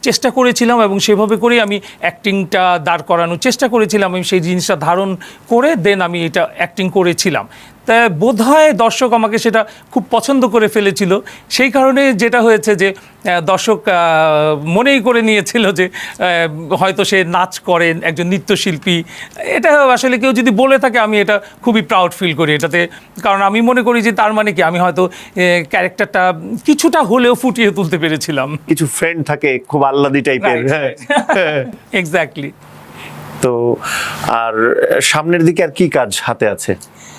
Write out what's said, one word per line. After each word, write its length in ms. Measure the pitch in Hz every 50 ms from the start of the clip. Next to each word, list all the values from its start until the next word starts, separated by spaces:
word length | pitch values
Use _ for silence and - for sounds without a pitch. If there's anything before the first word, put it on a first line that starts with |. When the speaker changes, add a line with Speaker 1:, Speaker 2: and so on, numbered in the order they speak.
| -
Speaker 1:
চেষ্টা 280 | 254 - - - 262
করেছিলাম 500 | 233 262 254 247 240 - 247 226 240 233
এবং 200 | 226 202 196 202
সেভাবে 360 | - - 214 196 214 208 220
করেই 240 | 202 190 240 240 240
আমি 200 | 220 202 202 202 196 - - -
অ্যাক্টিংটা 800 | - 175 175 - _ 214 190 196 190 160 - 190 185 180 180 175 151
দাঁড় 180 | 175 170 170 -
করানোর 360 | - 185 170 170 170 170 170
চেষ্টা 300 | - 262 240 - 285 247
করেছিলাম। 460 | 226 240 214 185 - 208 196 185 180
আমি 100 | 185 180
সেই 160 | - - 185
জিনিসটা 360 | 160 165 180 180 - - 196
ধারণ 400 | 160 143 156 170 180 196 196 190 180 - - - - - -
করে 260 | 233 233 254 302 330
then 260 | 233 160 208 202 196
আমি 240 | 185 170 175 175 170
এটা 240 | 165 - 185 170 - -
অ্যাক্টিং 340 | - 175 165 - - 190 185
করেছিলাম। 580 | 180 202 185 175 170 165 - 185 151 123 101 - - - - - - - -
তা 220 | - 226 233 233 226
বোধহয় 640 | 175 147 180 233 269 196 226 240 285 311 311 311 285
দর্শক 400 | 190 240 226 220 - 269 247 214
আমাকে 260 | 233 220 220 208 226
সেটা 260 | - 233 196 226 214 - - - - -
খুব 160 | - 254 185 -
পছন্দ 380 | - 226 220 - 277 269 247 240
করে 200 | 190 233 214 208
ফেলেছিল। 520 | 214 220 208 196 185 - 208 180 185 208 254 - - - - -
সেই 220 | - - 254 269
কারণে 420 | 208 277 262 269 262 269 277 269 254
যেটা 300 | 190 214 233 240 247 220
হয়েছে 340 | 233 226 214 - 214 208
যে 180 | 170 190 196 190 - - - - - -
আহ, 160 | 208 180 175
দর্শক, 480 | 165 151 190 185 - - 220 175 - -
আহ, 760 | 190 175 170 165 160 160 160 160 156 151 151 156 156 147 147
মনেই 340 | 160 170 196 240 277 277 269
করে 220 | 196 233 247 233 226
নিয়েছিল 500 | 220 214 208 190 - - 240 226 190 202
যে, 160 | - 185 185 - - - - - -
আহ, 560 | - 180 175 170 170 165 151 151 165 147 185
হয়তো 300 | 175 185 190 190 208 202
সে 200 | - 208 190 185
নাচ 340 | 165 170 180 180 180 - -
করেন, 440 | _ - 180 170 170 170 165 170 -
একজন 240 | 165 165 143 175
নৃত্যশিল্পী। 760 | 175 185 196 - - - - - 208 170 147 - 196 175 170 165 - - - - - - -
এটা 440 | - - - - - 339 294 294 285
আসলে 340 | 262 247 233 - 262 247 240
কেউ 140 | 208 262 254
যদি 180 | 214 247 254
বলে 280 | 214 190 254 269 269 269
থাকে, 200 | 277 262 220 240
আমি 220 | 220 214 214 208
এটা 200 | 202 190 208 202 202 - - - -
খুবই 200 | 240 233 220 180
প্রাউড 300 | - 226 190 180 175 -
ফিল 220 | - 190 175 156
করি 200 | 151 165 147 151
এটাতে। 340 | 147 151 165 143 175 175 - - - - - - - -
কারণ 200 | 226 196 196 196
আমি 180 | 196 202 226
মনে 220 | 233 233 254 247 233
করি 200 | 220 240 233 214
যে 100 | 226 226
তার 200 | - 220 208 214
মানে 200 | 214 214 208 185
কি, 100 | 151 175
আমি 160 | 160 170 175
হয়তো, 320 | 180 180 165 165 185 180 - - - - -
এ, 280 | 196 180 180 175 175 165 -
ক্যারেক্টারটা 640 | - 202 180 185 180 - 208 - - 202 185 185 180 160 165 190 226 185 -
কিছুটা 360 | - 302 294 - 330 - 320 294
হলেও 320 | 185 214 247 247 240 247
ফুটিয়ে 360 | - - 262 202 233 233 202
তুলতে 280 | 196 165 196 160 185 170
পেরেছিলাম। 600 | 147 165 156 151 - - 160 139 131 127 151 151 - -
Speaker 2:
কিছু 180 | 165 147 160
ফ্রেন্ড 400 | 139 - - - 165 170 165 147
থাকে 320 | - 147 - - 147 135 123
খুব 240 | - - - 147 139
আহ্লাদি 380 | 135 135 143 139 143 135 143
টাইপের। 500 | 123 143 135 127 - - 123 117 120 135
Speaker 1:
রাইট। 300 | 143 156 143 131 - - - -
Speaker 2:
হ্যাঁ। 560 | 285 294 - - 208 196 185 160 151 143 127
Speaker 1:
<laughs> 100 | 123 110 - - - -
Exactly। 580 | 202 180 156 151 180 160 139 - 165 139 143 147 - - - - - - - - - - - - - - - - - -
Speaker 2:
তো 340 | 127 123 117 120 120 120 - - - - - - - - - - -
আর 460 | 113 117 117 113 110 110 113 120 131 - - - - - 139
সামনের 420 | - - 151 151 165 175 175 165
দিকে 200 | 165 175 175 185
আর 40 | 160
কি 200 | 143 - 185 160
কাজ 320 | - 147 123 107 98 - -
হাতে 260 | - 117 - - 107
আছে? 260 | 101 - - - 95 87 - - - - - - -